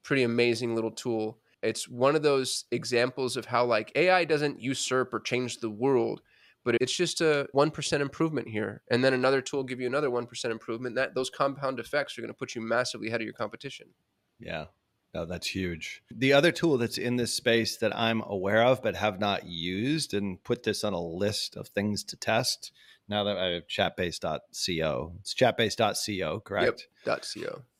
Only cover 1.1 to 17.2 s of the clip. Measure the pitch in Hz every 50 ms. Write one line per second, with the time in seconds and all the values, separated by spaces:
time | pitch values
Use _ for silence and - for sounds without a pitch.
1.1 | 113 110 110 107 107 _ _ _ _ _ - 107 107 - - - 127 120 127 139
2.1 | 151 156 147 147 139 135 131 - - - - _ 120 120 113 113 123 117 123 127
3.1 | - - 131 123 117 127 107 - 120 120 123 123 117 107 107 - _ 139 170 185
4.1 | 185 185 175 151 156 147 151 143 - - 107 131 135 - - - 127 127 123 123
5.1 | - 107 - - 127 123 127 120 - - - 113 107 104 123 139 135 120 113 113
6.1 | 110 - _ _ _ _ _ _ _ _ _ 123 117 120 127 127 - - 180 160
7.1 | - - 170 156 147 143 139 - - 135 147 156 151 - 143 - 165 143 143 135
8.1 | - - 165 160 151 127 - 117 110 104 104 104 107 - _ _ 120 120 127 131
9.1 | 127 127 127 131 139 135 127 - - 139 131 127 127 123 127 123 127 147 151 131
10.1 | 120 120 117 117 120 - - 123 113 113 - - - 117 127 123 107 127 131 -
11.1 | - 127 131 127 - - 143 139 135 143 143 131 131 117 113 - - 147 139 -
12.1 | - - 117 113 113 _ 127 - - 117 113 113 117 120 123 - - 113 107 113
13.1 | 113 113 113 110 107 - 113 104 113 - - 139 - - - _ _ _ _ _
14.1 | _ _ _ _ _ _ - 82 82 80 78 - _ _ _ _ _ _ _ _
15.1 | - 78 82 80 87 85 - - - 95 92 90 85 80 - - - - _ _
16.1 | - 110 131 135 139 143 147 170 170 - - 170 143 120 117 113 - - - 120
17.1 | 123 123